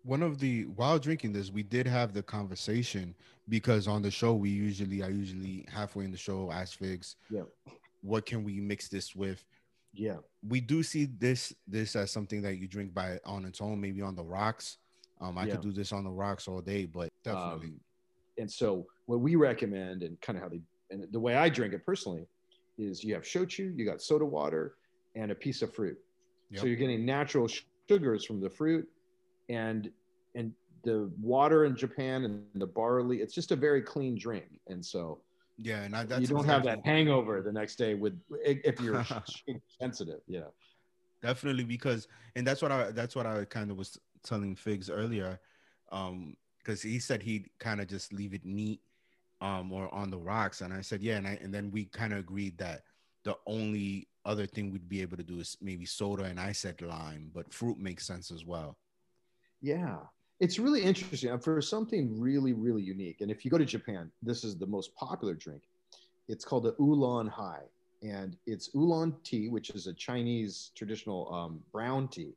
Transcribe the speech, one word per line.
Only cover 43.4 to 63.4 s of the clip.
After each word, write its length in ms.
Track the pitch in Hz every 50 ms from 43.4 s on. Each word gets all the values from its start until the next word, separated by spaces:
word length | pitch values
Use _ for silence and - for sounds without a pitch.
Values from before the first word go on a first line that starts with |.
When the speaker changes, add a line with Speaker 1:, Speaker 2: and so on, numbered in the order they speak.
| 101
Speaker 1:
kinda 300 | - - 117 107 104 101
was 240 | 92 95 - - - _ _ _ -
telling 340 | - - 117 104 101 98 95
Figs 340 | - - 110 104 95 92 95
earlier, 480 | 85 101 107 120 117 104 95 92 92 90 _ _ _ _ _ _ _ _ _ -
um, 440 | 95 95 95 92 92 92 87 76 - _ _ _ _ _ _
'cause 160 | - 107 98
he 160 | - 110 113 123
said 240 | - - 131 107
he'd 280 | 95 113 110 104 95 - _ _
kinda 240 | - 113 107 101 101
just 260 | 90 98 95 - -
leave 220 | 104 98 101 98 92
it 100 | 92 -
neat, 360 | 92 98 104 107 107 110 - _ _ _ _ _ _ _ _ _ _ _ _
um, 300 | 92 98 98 92 92 92
or 200 | 92 95 95 - -
on 160 | 98 101 98
the 80 | 95 90
rocks, 420 | 82 90 104 113 104 95 - -
and 100 | 92 90
I 80 | 95 95
said, 220 | 95 - 110 98
"Yeah," 160 | 101 113 110 104
and 80 | 98 98
I, 60 | 101
and 180 | - - 98
then 180 | 98 104 104 101
we 140 | 98 110 104
kinda 300 | - - - 117 107 104
agreed 400 | 101 92 85 95 101 101 98 85 82
that 260 | 95 87 78 71 _ _ _ _ _ _ _ _ _
the 140 | 104 101 - _
only 640 | - 110 110 107 107 107 104 101 98 98 95 - _ _ _ _
other 220 | 104 107 104 101
thing 240 | 95 - 110 101 98
we'd 180 | 95 95 87 87
be 140 | 101 95
able 160 | 95 85 92 87
to 40 |
do 160 | 85 85 90 87
is 160 | 82 - - _
maybe 240 | 98 98 92 87 87
soda, 400 | 87 - - 104 101 101 95 95
and 160 | 92 90 90
I 120 | 92 98
said 280 | 101 - - 95 85 -
lime, 500 | 87 85 82 80 80 76 78 78 78 78 82
but 180 | 87 80 -
fruit 260 | - - 117 117 107 -
makes 280 | 98 95 90 - -
sense 240 | - 92 85 87 -
as 140 | 85 82 82
well. 320 | 82 87 82 156 147 - _ _ _ _ _ _ _ _ _ _ _ _ _ _ _ _ _
Speaker 2:
Yeah. 400 | 127 143 147 175 180 139 95 78 76 - _ _ _ _ _ _
It's 180 | 185 175 180 -
really 240 | 226 277 294 254
interesting, 480 | 190 190 190 190 - - 151 127 127 120
uh, 80 | 123 120
for 220 | - 160 160 151
something 560 | 143 - 214 220 220 220 233 185 139 117 110 110
really, 320 | 120 131 139 143 135 131 123
really 280 | 110 110 120 113 107
unique. 380 | 95 92 95 95 95 85 80 _
And 100 | 104 104
if 140 | 107 -